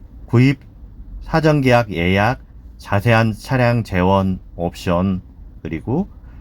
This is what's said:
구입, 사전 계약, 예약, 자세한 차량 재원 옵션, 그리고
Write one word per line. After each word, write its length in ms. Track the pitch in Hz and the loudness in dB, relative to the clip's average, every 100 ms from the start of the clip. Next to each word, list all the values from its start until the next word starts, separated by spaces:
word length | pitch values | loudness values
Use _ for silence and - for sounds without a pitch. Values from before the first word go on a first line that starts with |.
| - - - | -20 -20 -2
구입, 340 | 120 131 139 - - - - - - | 2 4 2 -8 -20 -20 -20 -16 -14
사전 400 | - 160 156 151 | -4 0 2 2
계약, 300 | 131 120 113 | 4 4 2
예약, 500 | 85 87 95 107 - - - - - | 0 2 2 2 -2 -10 -20 -20 -20
자세한 560 | - 101 120 113 113 | -4 -2 2 2 2
차량 500 | 104 - 131 120 120 | -2 -4 0 0 0
재원 560 | 104 92 92 98 95 92 - - | -2 0 2 2 2 -4 -8 -8
옵션, 680 | 85 - - 87 98 92 - - - - | -6 -4 -2 0 0 -2 -8 -20 -20 -14
그리고 480 | 80 78 - 143 202 - - - | -10 -8 -4 -4 -4 -10 -20 -20